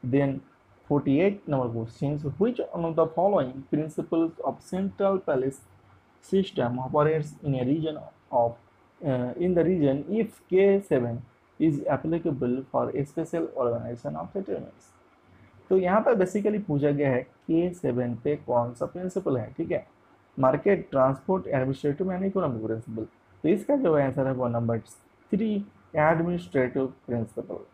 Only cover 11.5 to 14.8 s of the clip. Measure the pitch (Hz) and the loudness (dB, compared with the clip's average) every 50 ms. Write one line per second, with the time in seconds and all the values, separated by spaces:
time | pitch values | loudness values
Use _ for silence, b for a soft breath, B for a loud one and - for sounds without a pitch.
11.5 | _ _ 151 160 147 139 - - 147 135 - 160 165 170 170 170 143 123 131 123 | _ _ 2 2 2 2 0 0 -2 0 0 -2 -4 -2 -2 -2 -2 0 0 0
12.5 | 123 131 131 - - 127 123 120 - - 139 143 - - 165 165 - 170 165 - | 0 -2 -4 -4 -2 -2 -2 0 -2 -4 -4 -4 -4 -6 -6 -4 -4 -4 -4 -4
13.5 | - - 123 120 117 117 117 117 120 120 - 143 147 156 170 190 - 202 196 208 | -2 -2 0 0 0 -2 -6 -8 -10 -8 -8 -8 -8 -8 -10 -8 -8 -8 -6 -6
14.5 | 190 - - - - - | -6 -8 -8 -12 -18 -20